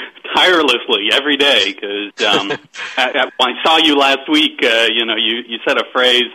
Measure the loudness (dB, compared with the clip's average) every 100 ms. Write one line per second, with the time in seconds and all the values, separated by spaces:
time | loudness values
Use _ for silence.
0 | -12 -16 -6 0 2 2 2 0 -2 -2
1 | 0 0 2 2 4 2 0 -4 -8 -6
2 | -8 -2 0 0 -2 -8 -10 -16 -8 -2
3 | -2 0 -4 0 -2 0 2 2 4 4
4 | 2 0 0 0 0 0 0 2 2 0
5 | -2 -2 -2 -4 -8 -6 -2 -2 -2 0
6 | 2 2 -2